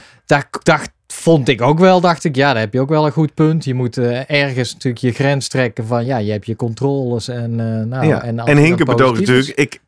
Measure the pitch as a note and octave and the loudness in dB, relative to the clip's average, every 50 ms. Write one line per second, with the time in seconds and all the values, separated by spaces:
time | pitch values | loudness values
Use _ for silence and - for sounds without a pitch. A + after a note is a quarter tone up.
0 | - - _ _ _ - D3 C#3+ C3+ - - - - - D#3+ D3 - - _ _ | -4 -14 _ _ _ 0 0 0 0 -4 -10 -4 0 0 0 0 0 -8 _ _
1 | _ - - - - E3+ E3 D3 B2 C3+ C3 G2 A#2+ C3+ D3+ D#3+ F#3+ F#3 F#3 F3+ | _ -18 -12 -4 2 4 4 4 4 2 0 2 2 2 2 4 4 6 4 4
2 | E3+ F3 E3 C3 - E3+ C3+ B2+ C3+ C#3+ B2+ A2+ A2 G#2 G2+ B2+ C3+ C#3 D#3 D3+ | 4 2 0 0 -2 -4 0 2 2 2 2 0 -2 -2 0 -2 0 0 0 0
3 | D3+ D3+ C#3 D#3 D#3 C#3 _ - D#3 D#3 D#3+ E3 - C3+ B2+ B2+ B2+ A#2+ - C3 | 0 0 0 0 -2 0 _ 0 2 2 2 0 -2 -2 -4 -2 -2 -4 -2 -2
4 | A#2+ A#2+ A#2+ B2+ C3 - D3+ C#3+ C#3+ C#3 B2+ B2+ B2 A#2 - - - C3+ A#2+ - | -2 -2 -2 -4 -4 -2 0 0 0 0 -2 -4 -4 -4 -6 -6 -6 -6 -4 -2
5 | - B2 A2 - C3+ C#3 C#3+ C3+ - - - C3 B2+ A#2 - - A2+ A2 B2 A#2 | -2 -2 -2 0 0 0 0 -2 -4 -4 -2 -2 -2 -2 -2 -6 -6 -2 -2 -2
6 | A#2 B2+ C3+ A#2 G#2 G#2 G#2+ G#2 - - A2+ - B2 A#2 A2+ - C3 C#3 C#3 C#3 | -2 -2 -2 -2 -2 -2 -4 -6 -6 -8 -8 -6 -6 -6 -6 -4 -4 -2 -2 -2
7 | C3 A#2+ A#2+ A2+ - - A#2+ A#2+ A#2 A#2 A#2 A2+ A2+ A2+ A2 A2 A2 A2+ B2+ C3+ | -4 -4 -4 -6 -6 -8 -8 -8 -6 -6 -4 -4 -4 -4 -4 -4 -6 -6 -4 -2
8 | C3 D#3 C3 - A#2+ A#2+ A#2 A#2 A2+ D3 D3 D3 D3 E3 F3+ E3+ D#3+ - A#2+ A#2 | 0 0 0 0 -2 -6 -6 -4 0 2 4 4 4 4 4 2 2 0 2 2
9 | C3 C3 A#2 A2 G3 - B2+ B2+ C3+ D3 - - D3+ - - - _ | 2 2 2 2 2 2 4 2 2 0 -2 -2 -2 -2 -4 -16 _